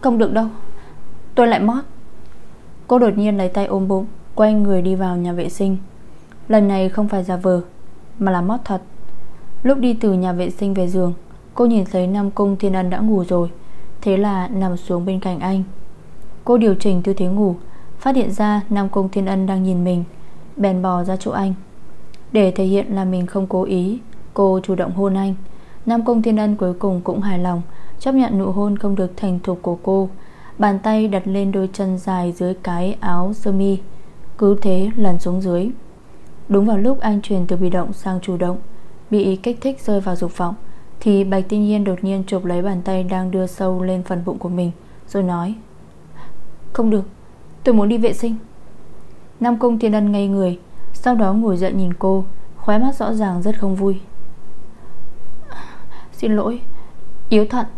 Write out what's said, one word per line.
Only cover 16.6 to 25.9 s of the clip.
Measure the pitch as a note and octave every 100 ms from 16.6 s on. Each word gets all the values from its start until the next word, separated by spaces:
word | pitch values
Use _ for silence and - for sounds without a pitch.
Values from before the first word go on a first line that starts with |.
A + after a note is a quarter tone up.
| A3 F#3+
chỉnh | G#3 F3+
tư | F3+
thế | G3 F3+
ngủ, | G3 G3+ F3 - - - -
phát | C4 C4+
hiện | A3
ra | G3 G#3 G#3 G3+
Nam | G3+ G3
Cung | G3+ F#3+
Thiên | G3 F#3+
Ân | F#3+ F#3+
đang | F#3+
nhìn | F#3 F3+
mình, | F3 F3+ F3 - - - - -
bèn | G3+ F#3
bò | F#3 F3+
ra | F3 F#3+
chỗ | G#3+
anh. | - G3 F#3+ - - - - - - -
Để | G#3+ F#3+
thể | F#3
hiện | F#3+ G3 - G3
là | F#3
mình | F#3 F3+
không | G3+ F#3+
cố | F#3
ý, | F#3+ F#3 F3+ A#3 - - -
cô | - G3 F#3
chủ | F#3 F3+
động | F3+
hôn | F3+ G3 F#3+
anh. | G3 F#3+ - - - -
Nam | -